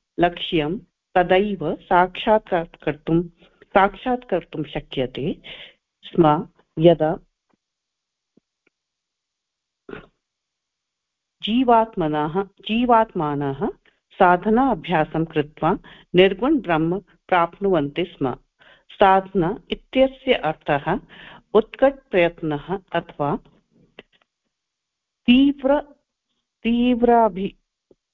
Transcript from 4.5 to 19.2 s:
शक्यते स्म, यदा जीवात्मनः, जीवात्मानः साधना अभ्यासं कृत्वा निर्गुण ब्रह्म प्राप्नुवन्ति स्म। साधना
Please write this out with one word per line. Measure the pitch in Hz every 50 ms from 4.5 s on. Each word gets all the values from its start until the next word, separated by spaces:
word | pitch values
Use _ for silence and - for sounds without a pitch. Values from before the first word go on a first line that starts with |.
| - 156 151
शक्यते | - - 151 143 - - 147 127 123 - 143 127 165 269 - - - - - - - _ _ _ _ _ _ -
स्म, | - - - 170 151 151 151 - - _ _ _ _ _ -
यदा | 160 175 170 160 156 156 175 - - _ _ _ _ _ _ _ _ _ _ _ _ _ _ _ _ _ _ _ _ _ _ _ _ _ _ _ _ _ _ _ _ _ _ _ _ _ _ _ _ _ _ _ _ _ _ _ _ _ _ _ _ - - - - _ _ _ _ _ _ _ _ _ _ _ _ _ _ _ _ _ _ _ _ _ _ _ _ _ _ _ -
जीवात्मनः, | 202 214 247 262 240 240 226 226 226 226 - 170 156 151 151 147 151 151 190 196
जीवात्मानः | 196 _ _ - - 214 233 247 240 240 226 220 220 - 190 160 147 143 143 143 139 135 135 180 254 415 _ _ _ _ _ _ _
साधना | _ - 196 180 180 180 180 214 220 233 269 269
अभ्यासं | 226 165 147 165 180 160 151 - - 160 165
कृत्वा | 165 - 156 147 151 - - - 160 190 - - - - - _ _ -
निर्गुण | 175 185 196 196 190 233 269 320 269
ब्रह्म | 185 180 170 156 160 165 180 202
प्राप्नुवन्ति | 196 _ _ _ _ - 185 180 170 170 - - 202 196 190 180 143 143 143 - 175
स्म। | 175 - - 147 - 135 - _ _ _ _ _ _ _ _ _ _
साधना | - - 208 190 190 190